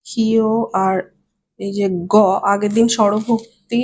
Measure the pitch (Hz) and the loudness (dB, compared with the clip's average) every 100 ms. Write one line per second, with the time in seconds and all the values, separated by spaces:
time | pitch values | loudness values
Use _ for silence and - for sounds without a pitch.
0 | - - 220 220 220 226 226 190 190 190 | -10 -4 0 2 0 0 -2 -2 0 -2
1 | - _ _ _ _ - 196 202 196 180 | -4 _ _ _ _ -12 -8 -2 -2 -2
2 | 180 208 196 190 - 202 208 214 233 - | 0 2 4 2 0 0 0 2 2 2
3 | 208 214 220 226 - _ - 233 | 0 0 -2 -4 -4 _ -6 -4